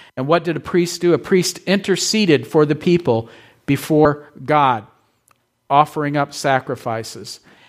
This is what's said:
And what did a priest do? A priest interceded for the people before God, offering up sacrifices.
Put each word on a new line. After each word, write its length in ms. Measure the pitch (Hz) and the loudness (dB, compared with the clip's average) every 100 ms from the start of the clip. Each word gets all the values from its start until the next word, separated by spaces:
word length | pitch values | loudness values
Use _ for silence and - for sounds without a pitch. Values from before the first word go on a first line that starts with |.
| - - | -14 -8
And 120 | 135 | -2
what 160 | 170 | 0
did 120 | 160 151 | -2 -6
a 60 | |
priest 400 | - 175 175 - | -2 0 0 0
do? 120 | 175 | 0
A 40 | 170 | 0
priest 400 | - 185 170 - | 2 0 2 -4
interceded 880 | - 196 202 175 - 214 196 135 117 | -2 0 0 -2 0 2 4 2 2
for 180 | 160 151 | 2 2
the 100 | 151 | 0
people 540 | - 170 139 113 117 - - _ - | 2 2 2 -2 -4 -14 -20 _ -4
before 640 | 139 - 151 151 147 - - 135 | -4 0 2 2 0 -8 -12 -2
God, 420 | 151 135 113 - _ _ _ _ _ _ _ - | 2 2 0 -6 _ _ _ _ _ _ _ 0
offering 460 | 143 151 156 143 147 | 2 2 -2 -2 -2
up 180 | 143 | -4
sacrifices. 1080 | - 143 131 135 120 123 113 113 104 110 - _ _ | -4 0 0 -2 -8 -6 -8 -8 -14 -16 -18 _ _